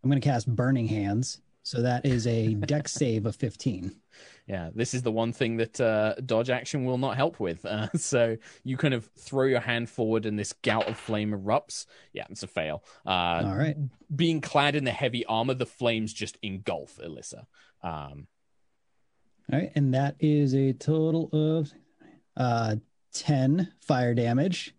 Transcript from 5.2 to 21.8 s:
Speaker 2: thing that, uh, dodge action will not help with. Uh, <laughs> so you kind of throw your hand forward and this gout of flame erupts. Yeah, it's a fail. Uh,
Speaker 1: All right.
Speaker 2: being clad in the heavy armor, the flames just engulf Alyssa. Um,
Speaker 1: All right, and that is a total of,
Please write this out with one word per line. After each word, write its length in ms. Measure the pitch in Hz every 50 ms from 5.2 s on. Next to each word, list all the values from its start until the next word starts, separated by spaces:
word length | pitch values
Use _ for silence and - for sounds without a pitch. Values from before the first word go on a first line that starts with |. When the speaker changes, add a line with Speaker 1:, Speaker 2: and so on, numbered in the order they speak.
| 113 117
Speaker 2:
thing 260 | 117 - 135 113 117
that, 220 | 113 113 113 - -
uh, 360 | 127 113 110 107 107 107 - - 127
dodge 240 | 123 120 110 120 131
action 340 | 123 127 120 - - 147 127
will 120 | 127 127
not 180 | 123 131 131 104
help 240 | 127 135 165 170 -
with. 260 | 104 90 82 87 -
Uh, 220 | 85 104 107 110 -
<laughs> 40 | -
so 420 | 160 - - 143 123 117 113 113 113 - - - - _
you 120 | 131 131
kind 160 | 127 - 147 131
of 160 | 117 107 - _
throw 280 | - - - 135 135 131
your 140 | 135 131 120
hand 280 | 117 120 120 117 120 117
forward 360 | - - 117 110 110 113 107
and 120 | 110 104
this 140 | 104 101 - -
gout 340 | _ - 120 107 110 -
of 100 | - 113
flame 340 | - - - 110 104 104 107
erupts. 540 | 107 98 95 101 110 113 - - - - - _ - - - _ _
Yeah, 120 | - - -
it's 140 | - - -
a 40 |
fail. 360 | - - - 80 78 76 - _ - - - _
Uh, 380 | - 92 90 87 87 85 82 85
Speaker 1:
All 100 | - 95
right. 220 | 104 147 160 147 151 147 131 - _ - _ 151
Speaker 2:
being 280 | 135 175 165 160 151
clad 340 | - - - 151 143 147 143
in 80 | 151 135
the 80 | 127
heavy 340 | 117 - 143 123 117 123 113
armor, 280 | - 110 113 117 131 131
the 120 | 127 120
flames 460 | - - - 123 120 113 110 110 107 -
just 240 | - 107 98 - _
engulf 560 | - 104 95 95 101 - 87 80 71 - - -
Alyssa. 440 | - 85 76 60 - - - 57 58 _ _ _ - _ _ _
Um, 460 | - 87 80 76 73 69 69 71 - _ _ _ _ _ _ _ _ _ _ _ _ _ _ _ _ _ _ _ _ _ _ _ _ -
Speaker 1:
All 80 | 127 143
right, 120 | 180 - -
and 180 | 151 143 131 127
that 220 | 131 139 143 143 -
is 340 | - 151 151 147 147 135 127
a 200 | 135 135 135 123
total 560 | - - 143 156 160 156 160 160 165 160 -
of, 400 | - 156 151 156 156 165 156 147 - -